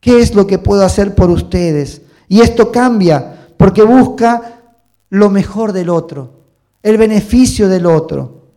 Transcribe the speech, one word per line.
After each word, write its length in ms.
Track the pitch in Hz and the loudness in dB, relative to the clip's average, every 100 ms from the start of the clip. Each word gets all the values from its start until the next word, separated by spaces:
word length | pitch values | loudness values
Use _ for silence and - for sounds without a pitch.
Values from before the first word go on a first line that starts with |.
¿Qué 180 | - 240 | 2 2
es 160 | 233 202 | 2 0
lo 120 | 196 | 0
que 120 | 185 | -2
puedo 240 | 190 202 | -2 0
hacer 320 | 190 196 196 196 | 0 0 -2 0
por 140 | 175 | 0
ustedes?". 720 | 170 170 180 175 147 135 - _ _ _ | 0 -2 -4 -2 -4 -6 -12 _ _ _
Y 140 | 196 | 2
esto 320 | 233 233 220 | 2 2 0
cambia 720 | 240 247 226 175 147 - - - _ | 0 0 0 0 0 -4 -18 -20 _
porque 280 | 190 214 | 0 4
busca 800 | 214 254 - - 233 233 - - _ _ _ _ _ | 4 4 2 0 -2 -2 -8 -20 _ _ _ _ _
lo 200 | 190 208 | 0 2
mejor 420 | 196 - 208 220 | 0 -4 -6 -6
del 160 | 185 170 | -4 -4
otro, 540 | 170 165 139 123 _ _ _ _ _ | -4 -6 -16 -18 _ _ _ _ _
el 140 | 208 220 | -2 2
beneficio 720 | 220 208 202 240 254 - 196 | 2 0 0 0 2 0 0
del 160 | 185 170 | 0 0
otro. 640 | 160 156 101 - - _ | 0 -2 -10 -10 -16 _